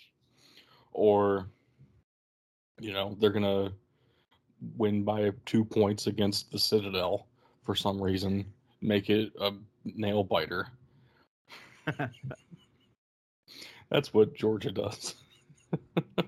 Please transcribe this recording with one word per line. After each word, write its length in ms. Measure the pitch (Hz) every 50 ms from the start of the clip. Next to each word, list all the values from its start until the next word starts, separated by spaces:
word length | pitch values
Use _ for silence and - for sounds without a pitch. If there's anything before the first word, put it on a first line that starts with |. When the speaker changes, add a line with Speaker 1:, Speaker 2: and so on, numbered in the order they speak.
| - _ _ _ _ _ _ _ _ _ - - - _ _ - _ _
Speaker 1:
or, 560 | - - 104 107 101 101 - - 98 - - 95 - _ _ _ _ _ - - _ _ _ _ _ _ _ _ _ _ _ _ _ _ _ _ _ -
you 140 | 110 107 95
know, 220 | 98 98 101 107 98
they're 100 | 110 104
gonna 440 | 101 107 104 101 98 98 98 98 98 - _ _ _ _ _ _ _ _ _ _ _ _ _ _ _ - - 113 -
win 260 | 117 107 104 101 104 104
by 280 | 107 107 107 104 104 98 - -
two 180 | - - 113 107
points 440 | 107 - 113 104 101 104 104 -
against 440 | 110 101 101 104 101 101 - - -
the 60 | -
Citadel 680 | 101 - - 107 107 98 98 95 92 90 90 95 104 - _ _ _ _ _ _ _
for 140 | _ - 98
some 260 | - - 104 98 98
reason, 500 | 95 95 95 95 98 95 98 98 98 98 - _ _ _ _ -
make 300 | - 107 104 101 98 -
it 200 | 104 107 110 101 - -
a 140 | 101 101 101 101 107 - _ _ -
nail 380 | 113 - 107 107 101 101 104 98
biter. 440 | 92 - 85 80 76 87 92 98 - - - _ _ _ _ _ _ _ _ _ _ _ _ _ - - - - - - - -
Speaker 2:
<laughs> 120 | 151 143 - 143 117 - - - 131 131 - _ _ 170 - _ _ _ _ _ _ _ _ _ _ _ _ _ _ _ _ _ - - - - - - - - -
Speaker 1:
That's 240 | 151 147 143 - -
what 200 | 107 107 - -
Georgia 380 | - - 110 110 107 - -
does. 440 | 92 - 104 101 - - - - - - - _ _ _ _ - - _ _ -
<laughs> 240 | - - - - - 170 - - - - -